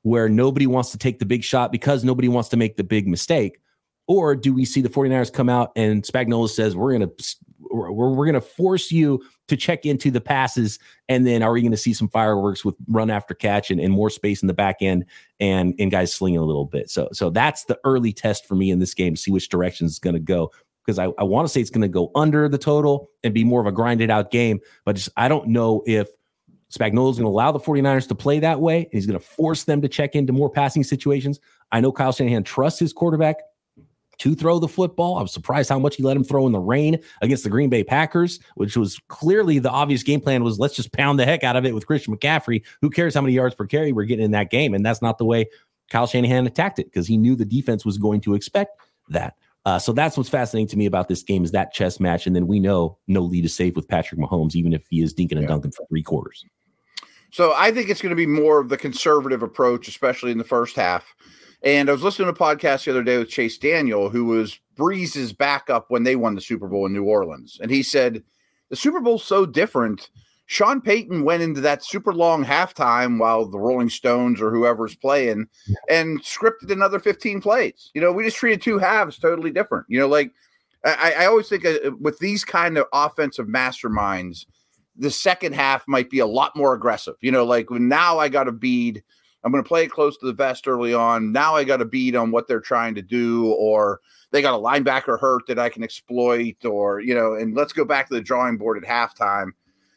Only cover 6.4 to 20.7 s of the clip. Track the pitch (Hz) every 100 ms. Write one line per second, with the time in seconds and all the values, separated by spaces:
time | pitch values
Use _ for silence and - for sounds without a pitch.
6.4 | 113 110 110 90 123 123 95 - - -
7.4 | _ _ - 113 90 104 123 131 147 139
8.4 | - - 185 185 - 160 147 131 - _
9.4 | - 143 - 170 151 135 147 120 - 139
10.4 | 127 - 110 - - _ - 131 127 120
11.4 | 113 117 117 107 - 107 107 113 110 104
12.4 | 101 95 104 - - 113 110 104 - -
13.4 | 107 101 - 90 90 98 107 - 104 101
14.4 | 95 90 98 95 98 90 90 - _ -
15.4 | 101 95 90 90 98 95 90 - 95 85
16.4 | 80 73 71 71 - - 73 - 92 90
17.4 | 147 - - - 135 131 117 101 110 101
18.4 | - 95 95 90 92 - 90 80 - 95
19.4 | - 90 90 - 85 - 90 85 78 90
20.4 | 80 _ _